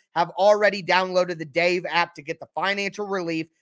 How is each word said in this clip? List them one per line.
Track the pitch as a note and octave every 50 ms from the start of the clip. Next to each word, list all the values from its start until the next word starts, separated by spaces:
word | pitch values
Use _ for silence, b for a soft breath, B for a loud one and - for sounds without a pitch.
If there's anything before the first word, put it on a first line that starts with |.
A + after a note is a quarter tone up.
| b b b
have | E3 F3 E3
already | - - F#3+ G#3 G#3 G#3 G#3 G3+ G3 G3+ E3+
downloaded | D#3 F3 F#3 F#3 F#3 F#3 F3+ F3+ F3 F3+ D#3+
the | D#3+
Dave | D3+ B2+ E3 E3+ F3+ F3+ F3+ E3+ D#3
app | D#3 E3+ E3+ E3 -
to | D#3+
get | C#3+ D#3 D#3+ -
the | C3 - -
financial | D#3 E3+ F#3+ G3+ G3+ G3+ G3 G3 - G#3 G3
relief | G3 F#3+ F3 E3 E3 D#3+ D#3+ - _ _